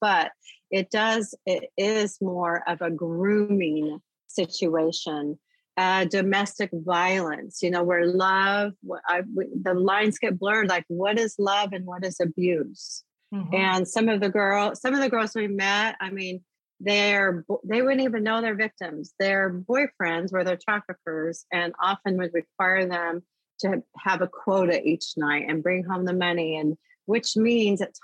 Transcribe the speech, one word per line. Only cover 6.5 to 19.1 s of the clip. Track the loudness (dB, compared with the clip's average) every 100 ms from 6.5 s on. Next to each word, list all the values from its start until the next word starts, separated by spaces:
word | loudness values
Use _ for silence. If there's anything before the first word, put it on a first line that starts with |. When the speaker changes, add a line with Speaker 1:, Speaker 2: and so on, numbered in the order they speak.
| -4 -6
Speaker 1:
violence, | -4 -2 0 2 2 0 -4 -8 -4
you | -2
know, | 0
where | 2 4 4
love, | 4 4 4 2 2 0 -4 -10
wh-, | -8 -2
I, | -2 -2
we, | -4 -4 -2
the | 0
lines | 2 2 4 2 0
get | -2 -2
blurred, | 0 2 2
like, | 0 -2
what | -2 0 2
is | 0 0
love | 0 2 0
and | -4
what | -8 -6
is | -6 -2
abuse? | -2 2 2 2 -2 -8 -14 -16 -18 _ -10
Speaker 2:
Mm-hmm. | -8 -2
Speaker 1:
And | 0 2 2 0
some | 2 2
of | 2
the | 2
girl, | 2 2 2 0 -2
some | 0
of | 0
the | 2
girls | 0 -2
we | -2 -2
met, | -2 0 0 0 -2
I | -8
mean, | -6 -8 -8 -12 _ _ -8
they're | 0 2 4 4 2 0 -2
bo-, | -6
they | -2 2
wouldn't | 2 4
even | 2 0
know | 0 0
they're | 0
victims. | -2 -4 -4 -10 -8 -10